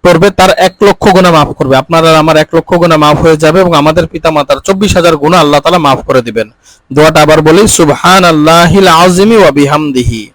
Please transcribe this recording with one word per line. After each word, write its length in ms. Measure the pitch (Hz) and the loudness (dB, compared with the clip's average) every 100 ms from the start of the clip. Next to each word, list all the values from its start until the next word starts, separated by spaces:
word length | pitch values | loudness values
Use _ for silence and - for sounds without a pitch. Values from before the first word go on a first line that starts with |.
পড়বে, 240 | 175 165 196 | 0 0 0
তার 200 | 190 185 - | 0 0 0
এক 180 | 180 - | -2 0
লক্ষ 220 | 202 208 226 | -2 0 0
গুনাহ 220 | 185 185 | 2 2
মাফ 180 | 165 143 - | 0 -2 -4
করবে। 180 | 135 135 | -2 -2
আপনার 280 | 139 165 165 | -2 -2 0
আর 100 | 160 | 0
আমার 220 | 156 156 | 0 0
এক 120 | 156 | 0
লক্ষ 180 | 165 - 175 | -4 -2 -2
গুনাহ 220 | 170 156 | 0 0
মাফ 200 | 151 147 | 0 0
হয়ে 160 | 165 156 | 0 0
যাবে 200 | 156 170 | 0 0
এবং 140 | 180 165 | 0 0
আমাদের 300 | 151 160 165 | 0 -2 -4
পিতামাতার 520 | 160 165 151 143 269 - | -4 -4 -4 -4 -4 -4
চব্বিশ 260 | 190 202 185 | -4 -2 0
হাজার 200 | 170 156 | 0 0
গুনাহ 220 | 143 175 | -2 0
আল্লাহ 200 | 151 147 | 0 0
তাআলা 180 | 160 175 147 | 0 -2 -2
মাফ 140 | 131 - | -4 -2
করে 140 | 131 | -4
দিবেন। 260 | 117 110 107 _ _ _ _ | -4 -8 -8 _ _ _ _
দোয়াটা 280 | 135 156 160 | 0 0 2
আবার 180 | 151 156 | 2 2
বলি, 220 | 156 170 220 | 2 2 2
সুবহানাল্লাহিল 1200 | - 160 127 180 185 180 156 151 165 170 190 185 160 | 0 -2 0 0 2 2 0 2 2 2 2 2 2
আযিমি 360 | 180 180 208 226 | 2 2 2 2
ওয়া 140 | 175 | 2
বিহামদিহি। 720 | 143 143 151 151 127 117 110 101 | 2 -2 -2 -4 -4 -4 -6 -12